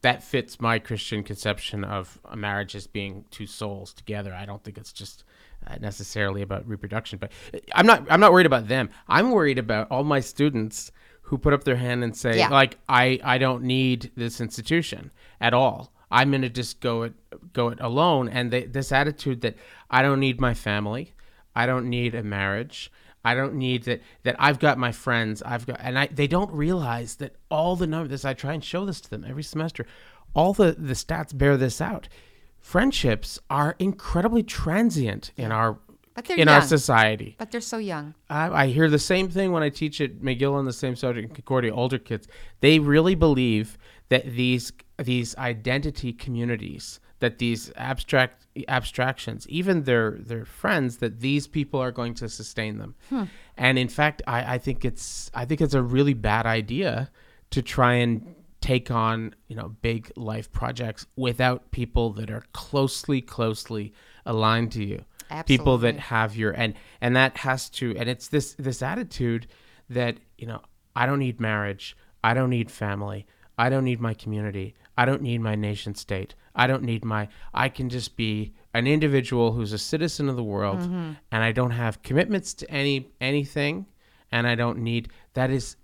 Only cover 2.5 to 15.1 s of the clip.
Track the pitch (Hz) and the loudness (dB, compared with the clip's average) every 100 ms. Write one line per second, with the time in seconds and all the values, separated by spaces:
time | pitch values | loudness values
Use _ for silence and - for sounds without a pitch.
2.5 | 101 98 101 - 110 98 95 - - 104 | -4 -6 -10 -10 -8 -8 -10 -18 -16 -14
3.5 | - 107 98 95 - - 104 101 92 101 | -10 -8 -8 -14 -18 -10 -8 -8 -10 -12
4.5 | 101 - 98 - - 98 - _ _ - | -14 -14 -18 -18 -16 -18 -18 _ _ -20
5.5 | - - - 107 98 101 107 101 98 98 | -16 -12 -10 -10 -10 -10 -2 -2 -2 -6
6.5 | - 117 101 104 107 - 101 101 - - | -6 -8 -10 -6 -8 -8 -12 -12 -14 -14
7.5 | - - - 202 208 139 160 208 180 160 | -14 -2 6 8 8 6 8 10 10 8
8.5 | 131 107 131 113 - - 147 240 226 151 | 4 2 0 0 -6 2 4 4 4 4
9.5 | 123 110 107 110 131 147 143 127 - 147 | 2 0 -2 0 -2 2 0 0 0 2
10.5 | 127 110 - - - - _ - 135 147 | 2 -4 -8 -14 -20 -20 _ -6 0 2
11.5 | 143 143 123 123 123 117 113 127 117 160 | 2 2 0 0 -2 -2 -2 0 4 6
12.5 | 139 135 - - 127 127 131 - 127 131 | 6 6 2 2 4 6 2 2 2 2
13.5 | 123 127 127 131 123 123 - 117 113 113 | 0 0 2 2 0 -4 -6 -6 -4 -8
14.5 | - 113 165 160 - - | -8 0 0 0 -10 -14